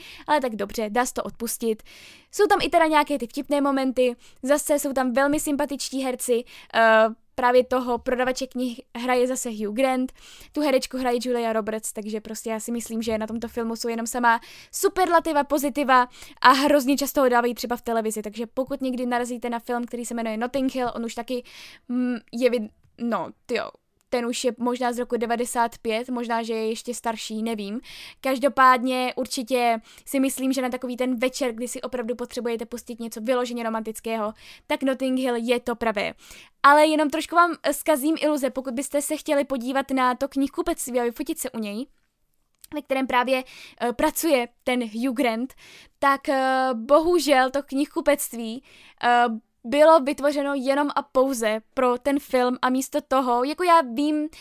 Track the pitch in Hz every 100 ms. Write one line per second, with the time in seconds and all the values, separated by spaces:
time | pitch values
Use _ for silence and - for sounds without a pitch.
0 | - - - 302 254 214 202 - 214 214
1 | 254 - - - 233 - 226 220 - -
2 | - - _ - 415 403 302 339 320 311
3 | 294 285 233 - - 285 277 269 262 254
4 | 254 240 - - 254 294 - 294 294 269
5 | 254 240 277 302 311 277 294 285 - 262
6 | 262 247 - 233 247 - - - 226 220
7 | 220 220 _ - 247 247 254 254 247 240
8 | 254 247 254 254 254 247 254 233 - 233
9 | 247 254 247 254 247 214 208 214 262 254
10 | 254 - - - - - 302 262 - 262
11 | 254 240 240 240 233 220 214 220 - -
12 | 208 214 214 220 233 220 214 240 220 226
13 | 233 220 220 233 226 - 226 226 233 226
14 | 233 247 240 226 - - - - 392 -
15 | 370 339 330 294 285 294 277 247 262 262
16 | 247 - - - 247 262 294 294 254 277
17 | 269 - 262 240 240 233 233 240 - 226
18 | 220 220 214 208 233 - 262 277 262 247
19 | 247 240 240 247 240 233 226 240 240 240
20 | 233 233 226 220 247 277 262 262 240 -
21 | 226 - 226 247 - - - - - 247
22 | 247 240 - 226 247 240 214 _ _ -
23 | 240 208 147 - - 240 53 - _ _
24 | _ 247 240 247 254 233 240 247 247 240
25 | 247 240 226 233 247 247 233 - 226 220
26 | 254 247 240 233 226 220 220 226 - 233
27 | 240 220 - 220 226 220 202 220 - -
28 | - - 262 262 277 - 262 254 254 254
29 | 254 - 254 - 233 254 240 226 - -
30 | - 277 269 - 262 262 254 254 254 240
31 | 254 247 254 262 254 226 240 262 254 254
32 | 233 233 240 - 233 233 226 240 - 233
33 | 226 226 220 247 247 240 226 220 220 220
34 | 226 226 208 220 - - - 302 269 262
35 | 269 262 254 240 233 247 247 233 226 208
36 | 196 - - - - _ 277 294 311 302
37 | 302 320 311 330 349 320 - 294 - 302
38 | 277 320 302 302 254 269 262 240 277 285
39 | 285 302 - 285 285 262 240 269 277 262
40 | 254 247 277 - 277 - 339 330 - 247
41 | 240 226 311 320 254 226 208 208 277 _
42 | _ _ _ _ _ _ - 294 294 262
43 | 262 294 226 262 254 - - - 240 240
44 | 302 - 320 269 240 _ - 247 233 214
45 | 262 240 254 226 254 - - - - _
46 | 277 277 - 269 262 262 262 240 226 294
47 | 320 359 269 262 254 277 277 269 285 -
48 | 285 285 - 226 226 233 - - - -
49 | 240 240 240 226 - _ 233 285 311 320
50 | 262 294 277 285 285 285 254 269 285 -
51 | 262 262 262 254 220 220 - - 254 247
52 | - 277 - 254 247 254 254 254 269 294
53 | - 262 254 240 254 302 359 330 262 226
54 | 294 302 302 -